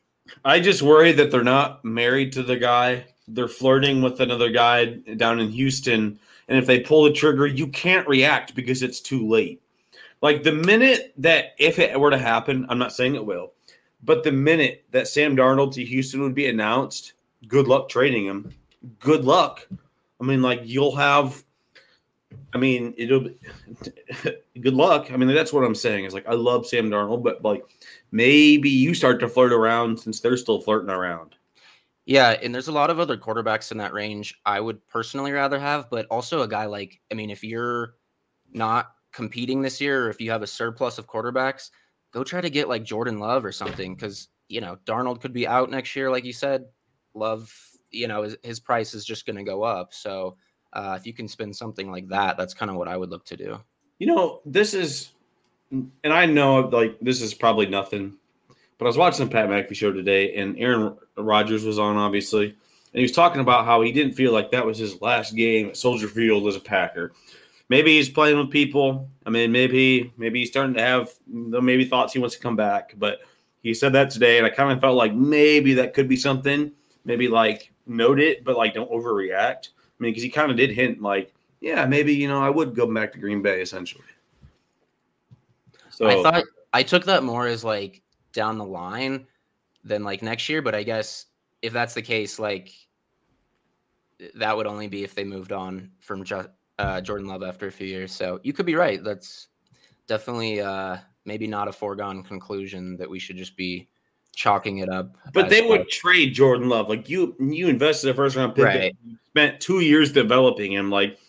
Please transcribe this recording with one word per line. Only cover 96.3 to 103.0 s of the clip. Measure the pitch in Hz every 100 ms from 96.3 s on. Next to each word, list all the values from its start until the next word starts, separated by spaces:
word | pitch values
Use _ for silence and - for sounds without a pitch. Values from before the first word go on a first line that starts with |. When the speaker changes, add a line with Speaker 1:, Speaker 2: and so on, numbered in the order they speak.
| 101 90 _ _ -
Speaker 2:
uh, | 101 92
Jordan | 92 104 98
Love | 95
after | 92 90 98
a |
few | - 95
years. | 95 95
So | - 92 92
you | 131
could | 139
be | 170
right. | 160 165 98
That's | 104 98 - - - _ _ _ _ _ -
definitely, | 107 - 120 113 107
uh, | 98 95 95 92 _ _ 107
maybe | 107 110
not | 104 104
a |
foregone | - 104 101 101 95
conclusion | 92 95 - 101 98 95 92
that | 90